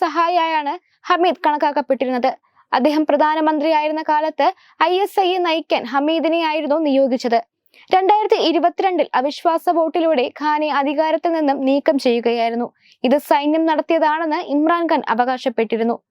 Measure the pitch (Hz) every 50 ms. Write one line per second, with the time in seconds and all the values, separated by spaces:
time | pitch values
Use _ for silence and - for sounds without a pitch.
0 | 370 330 285 330 330 339 359 349 330 330 320 311 294 277 320 359 - _ _ _
1 | - - 359 330 349 359 311 - - 311 294 294 320 294 285 294 269 - 269 240
2 | 269 247 254 247 233 175 - - _ _ _ _ _ _ - 247 247 302 294 311
3 | 311 - 294 294 302 302 311 320 311 311 311 311 285 320 320 302 302 311 311 311
4 | 320 - 302 302 311 311 302 - 277 349 381 _ _ _ _ - 311 339 359 370
5 | 403 - - 415 381 349 370 370 349 339 320 330 311 - 330 262 - 233 254 277
6 | 285 302 320 330 269 320 320 339 330 311 302 320 294 262 285 330 320 294 262 269
7 | 277 254 254 247 - 240 233 233 - _ _ _ _ _ _ - - - - 370
8 | 381 370 415 427 427 427 440 - - 320 302 349 294 339 311 - 381 381 359 320
9 | 277 - - 254 254 294 - - - 349 330 320 - 359 339 339 320 320 - 359
10 | 320 330 320 247 247 302 - - 285 302 302 302 302 302 262 285 277 285 294 294
11 | 311 320 311 320 - 349 330 320 311 277 269 262 269 262 277 285 - - 311 277
12 | - 262 233 233 226 233 233 233 226 233 233 233 240 - - _ _ _ _ _
13 | - 254 277 294 - - 320 285 285 294 302 320 320 320 311 302 302 - 330 330
14 | 320 302 302 320 339 311 302 339 359 - 269 294 302 320 349 339 339 311 330 262
15 | - - 220 226 247 254 254 247 - 269 233 - 226 214 - 214 226 233 233 -
16 | _ _